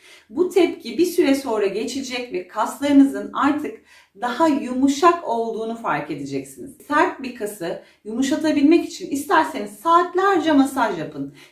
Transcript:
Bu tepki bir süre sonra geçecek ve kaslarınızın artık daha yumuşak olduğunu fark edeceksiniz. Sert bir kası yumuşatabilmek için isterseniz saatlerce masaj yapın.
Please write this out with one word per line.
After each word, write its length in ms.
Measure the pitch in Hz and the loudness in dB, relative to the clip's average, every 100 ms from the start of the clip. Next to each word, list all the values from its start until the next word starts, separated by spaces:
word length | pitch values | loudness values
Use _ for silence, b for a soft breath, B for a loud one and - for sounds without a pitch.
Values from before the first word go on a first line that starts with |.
| b b b | b b b
Bu 180 | 240 359 | -2 2
tepki 500 | 392 330 - 233 240 | 4 2 0 -4 0
bir 80 | 359 | 2
süre 280 | 359 285 | 4 2
sonra 320 | 269 254 214 196 | 2 0 -2 0
geçecek 680 | 190 269 277 - 247 240 | -2 -6 -6 -8 -8 -6
ve 160 | 180 - | -8 -6
kaslarınızın 840 | 214 247 - 285 277 277 202 208 | -4 -4 -2 4 6 6 2 -8
artık 500 | 226 285 294 427 - b b b 196 | -2 0 0 -6 -12 b b b -8
daha 280 | 240 240 320 | -6 0 2
yumuşak 800 | 262 247 254 277 - 349 339 - | 2 -2 0 0 4 2 2 -2
olduğunu 480 | 233 226 208 226 226 | -4 -4 -4 -6 -6
fark 340 | 202 147 147 | -4 -4 -4
edeceksiniz. 680 | 143 135 135 - - - - - | -8 -8 -8 -8 -14 -16 -14 -2
Sert 340 | 294 349 - | 0 0 -2
bir 120 | 269 | -12
kası 480 | - 208 - 170 - b b | -8 -10 -8 -8 -10 b b
yumuşatabilmek 800 | 208 233 269 302 311 285 294 339 | -8 -4 -2 0 0 4 6 4
için 260 | - - 359 | 2 -10 -8
isterseniz 600 | 277 - 330 320 - 208 | -6 0 2 2 -4 -10
saatlerce 840 | - 330 339 349 359 392 359 311 | -4 4 4 4 2 2 2 4
masaj 460 | 277 262 269 220 170 | 4 2 0 -2 -2
yapın. 360 | 143 139 139 B B | -8 -8 -10 B B